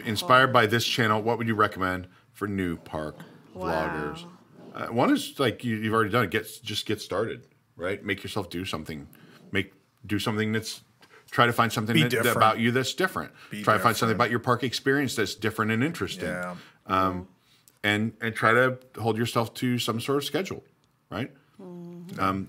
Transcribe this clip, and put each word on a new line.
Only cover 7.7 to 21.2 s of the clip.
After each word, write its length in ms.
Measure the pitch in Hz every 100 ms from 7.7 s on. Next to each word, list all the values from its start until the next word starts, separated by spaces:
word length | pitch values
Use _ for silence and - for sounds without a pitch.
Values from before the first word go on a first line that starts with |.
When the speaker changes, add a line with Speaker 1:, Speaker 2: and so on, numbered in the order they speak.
| -
Speaker 1:
right? 260 | 85 104
Make 200 | 101 98
yourself 260 | 95 - 92
do 160 | 87 92
something. 420 | 78 78 78 69 - - - -
Make, 200 | 98 95 _ _ _
do 140 | 95 101
something 340 | - 107 107
that's, 300 | 110 107 - _ _ - - _
try 160 | - 120
to 80 |
find 180 | 117 117
something 220 | 113 110
Speaker 3:
Be 80 | 113
Speaker 1:
that, 80 | 123
that 60 | 120
Speaker 3:
different. 140 | 120 113
Speaker 1:
about 200 | 110 107
you 120 | 117
that's 240 | 123 131 -
different. 360 | 185 - 76 - -
Speaker 3:
Be 100 | 104
Speaker 1:
Try 140 | 104 107
to 40 |
find 160 | 98 110
something 180 | 117 101
Speaker 3:
different. 0 |
Speaker 1:
about 160 | 117
your 80 | 117
park 240 | 123 120
experience 520 | 131 - - 139 135 -
that's 200 | 104 -
different 340 | 110 101 107
and 120 | 113
interesting. 440 | 139 170 92 92 90
Speaker 3:
Yeah. 260 | 90 90 90 - _ -
Speaker 1:
Um, 400 | 95 95 90 90 _ _ _ _ _
and, 300 | 104 104 113 -
and 140 | 117
try 200 | 113 117
to 260 | 117 131 127 - -
hold 160 | 110 110
yourself 340 | 117 123 113 -
to 220 | 127 123
some 220 | 120 113
sort 160 | 117 139
of 60 | 139
schedule, 380 | 147 190 - - _ _ _ _
right? 180 | 92